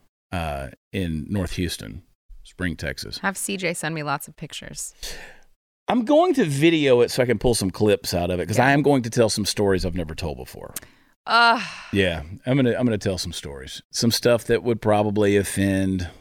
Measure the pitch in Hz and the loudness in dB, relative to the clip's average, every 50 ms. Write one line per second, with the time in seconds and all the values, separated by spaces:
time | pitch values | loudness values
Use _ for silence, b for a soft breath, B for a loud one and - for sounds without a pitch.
0 | _ _ _ _ _ _ - 87 82 78 73 69 69 60 - - _ _ - 98 | _ _ _ _ _ _ -6 -6 -4 -4 -4 -6 -8 -10 -12 -18 _ _ -6 -4
1 | 92 85 80 78 73 - 101 101 90 85 - - 90 82 - - - 53 52 90 | -4 -2 -2 -4 -4 -4 -4 -2 -2 -2 -4 -4 -4 -4 -6 -8 -10 -12 -14 -16
2 | - _ _ _ _ - - - - - - - 92 87 78 - - 71 67 - | -18 _ _ _ _ -20 -20 -20 -20 -18 -10 -6 -6 -6 -4 -6 -6 -8 -8 -8
3 | - 53 - - - 190 190 - - - 196 190 190 160 175 - - 156 165 156 | -10 -12 -10 -8 -6 -6 -6 -6 -6 -8 -6 -6 -4 -6 -6 -6 -6 -8 -8 -6
4 | 147 143 139 151 - - 156 - 160 143 - - - - - - - - - B | -6 -6 -6 -6 -8 -12 -18 -16 -16 -16 -14 -14 -14 -14 -12 -12 -12 -14 -14 B
5 | B B B B B B B B B B _ _ _ _ _ _ _ - 208 247 | B B B B B B B B B B _ _ _ _ _ _ _ -2 0 0
6 | 226 220 294 302 349 370 302 285 214 156 139 139 151 170 170 160 143 135 123 123 | 2 4 4 6 6 6 4 4 2 2 2 4 4 4 4 4 4 6 6 6
7 | 120 110 - - 127 120 117 101 - 127 117 - 101 92 - - 107 107 101 98 | 4 4 2 2 2 2 0 2 2 2 2 2 0 -2 0 2 2 4 4 2
8 | - - - 87 87 87 90 90 85 82 104 - 123 135 139 143 139 143 143 135 | 0 -2 -4 -2 -2 -2 -2 -2 -2 -2 2 2 4 4 4 4 4 4 4 2
9 | 113 117 - 123 117 107 - 107 101 - - - 104 98 95 92 87 90 85 90 | 2 0 2 2 2 2 2 0 -2 -2 0 0 2 2 2 2 0 -2 -4 -4
10 | 82 78 78 - - 80 69 62 64 - - - 50 - - - B B B B | -6 -6 -8 -8 -6 -6 -8 -8 -10 -14 -16 -16 -14 -14 -14 -14 B B B B
11 | B B B B - - 220 226 233 233 226 247 190 170 B B B B B 98 | B B B B -4 0 2 4 6 4 4 2 0 -6 B B B B B 2
12 | 95 90 82 78 76 80 101 - - 127 131 143 131 120 110 - 127 120 110 101 | 2 2 0 -2 -6 -10 -14 -8 -4 0 2 2 2 2 2 2 0 0 0 0
13 | - 107 92 87 - 90 80 - - 73 69 67 65 65 - - - _ - - | -2 -2 -4 -4 -6 -8 -10 -10 -10 -12 -12 -14 -14 -14 -16 -16 -16 _ -6 -2
14 | 120 117 110 - - 120 120 113 - - 117 101 85 120 117 107 - 110 104 104 | 0 2 2 2 2 2 2 2 2 0 0 0 2 0 -2 0 2 2 2 2
15 | 107 107 101 104 104 101 101 101 98 - - 98 98 98 95 95 95 95 95 92 | 2 2 2 2 4 4 4 4 2 0 0 0 0 2 2 2 0 0 0 -2
16 | 87 87 B B | -4 -6 B B